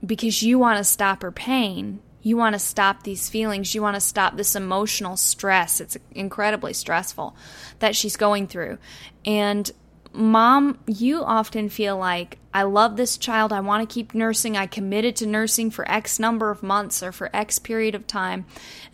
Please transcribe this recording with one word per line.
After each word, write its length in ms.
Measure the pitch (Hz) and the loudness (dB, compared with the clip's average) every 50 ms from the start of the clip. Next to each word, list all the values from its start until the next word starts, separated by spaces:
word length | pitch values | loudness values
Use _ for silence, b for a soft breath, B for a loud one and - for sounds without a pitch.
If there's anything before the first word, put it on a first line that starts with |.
| - | -4
because 380 | 185 220 - 233 226 208 - 214 | -4 -2 0 0 0 0 2 4
you 160 | 233 247 254 | 4 6 6
want 180 | 247 233 220 202 | 6 6 4 4
to 60 | 196 | 2
stop 380 | - - - 202 196 196 - | 2 2 2 2 0 0 0
her 100 | 190 180 | -4 -10
pain. 640 | 180 - - 247 262 262 233 196 185 175 196 208 196 202 - - - - | -10 -8 -4 -2 0 0 0 0 -2 -6 -8 -8 -8 -12 -14 -20 -14 -4
You 140 | - 220 233 | 0 0 2
want 160 | 233 233 220 | 4 4 2
to 80 | 208 202 | 2 0
stop 420 | - - - 214 196 196 196 - | -2 -2 0 2 2 2 2 0
these 260 | - 202 196 185 - - | -4 -10 -8 -6 -6 -4
feelings. 460 | - 220 220 220 202 196 196 190 - | -2 -2 -2 -2 -2 -2 -4 -4 -2
You 80 | 214 | 0
want 140 | 214 208 202 | 0 0 0
to 40 | 202 | 0
stop 360 | 196 - - 208 190 180 - | 0 0 2 2 0 0 0
this 180 | - 202 202 - | 0 -2 -2 0
emotional 600 | 202 190 185 185 196 208 214 - - 208 180 190 | -2 -2 -2 0 0 0 0 -2 -4 -4 -4 -2
stress. 640 | - - - - - - 196 190 185 170 170 - - | 0 0 0 0 0 0 2 2 2 2 2 -2 -4
It's 160 | 165 - - - - - | -4 -8 -12 -12 -14 -14
incredibly 600 | - - 196 196 - - 208 214 214 208 - - | -10 -8 -8 -6 -2 0 0 0 0 0 -2 -4
stressful 640 | - - - - 170 170 190 - - - 147 - - B B B B B B B B B | -6 -6 -4 0 0 0 -2 -4 -8 -8 -8 -8 -10 B B B B B B B B B
that 160 | - 214 214 | 0 0 0
she's 200 | - - 208 - | 0 -2 -2 -2
going 300 | - 214 208 208 202 196 | 2 2 2 2 2 -2
through. 320 | - - 180 160 - - - B B B B B B B B - | -4 -6 -8 -8 -8 -8 -12 B B B B B B B B -4
And 440 | 214 214 208 208 202 208 208 202 - - _ _ _ _ - - - | 0 0 2 2 2 0 0 -2 -4 -8 _ _ _ _ -20 -20 -10
mom, 640 | - - 220 220 220 220 226 240 262 285 277 285 262 - - | -4 2 4 6 6 8 8 8 8 6 6 4 0 -2 -4
you 360 | - 214 196 233 254 302 339 | -6 -2 0 2 2 2 0
often 460 | 285 - 226 220 220 - - 220 214 202 | 0 0 2 0 0 0 -2 -4 -4 -4
feel 280 | - - 208 202 196 | -4 -2 -2 -2 -2
like, 420 | 190 185 180 175 175 175 - - - - - | -2 -2 -2 -2 -2 -4 -8 -14 -20 -10 -4
"I 100 | - 196 | 0 2
love 340 | 196 196 196 208 220 233 208 | 2 4 6 6 6 4 4
this 220 | 214 247 240 - - | 0 -2 -2 -2 -4
child. 340 | - 247 226 220 220 214 | -4 0 2 2 2 2
I 80 | 214 196 | 0 -2
want 260 | 196 202 202 214 226 | 0 0 0 0 0
to 80 | 220 - | -2 -6
keep 200 | 240 214 - - | -8 -6 -4 -2
nursing. 420 | 220 226 226 220 220 - 226 214 | 0 0 0 0 0 0 -2 0
I 100 | 202 196 | -2 -2
committed 500 | 190 - 214 196 190 196 208 220 247 240 | -4 -4 -6 -4 -2 0 0 0 0 0
to 100 | - 226 | -2 -2
nursing 440 | 214 208 214 220 220 - 233 226 226 | 0 0 0 0 0 0 0 0 -2
for 180 | - - - - | -2 -4 -4 -2
X 300 | 185 220 220 - - - | -2 -2 -2 -2 -4 0
number 320 | 220 226 233 220 226 214 | 0 0 0 0 0 -2
of 120 | 208 202 | -2 -2
months 400 | 202 190 196 208 208 - - - | -2 0 0 0 0 -2 -4 -6
or 100 | 180 185 | -6 -6
for 160 | 185 - 185 - - | -8 -8 -8 -4 -4
X 220 | 196 214 - - - | -4 -4 -2 -4 -6
period 360 | - - 226 220 220 220 202 | -4 -4 -2 -2 0 -2 -2
of 120 | 208 214 | -4 -8
time, 400 | - - 202 185 185 185 185 180 - B B B B B B B B | -8 -6 -4 -4 -4 -4 -6 -8 -12 B B B B B B B B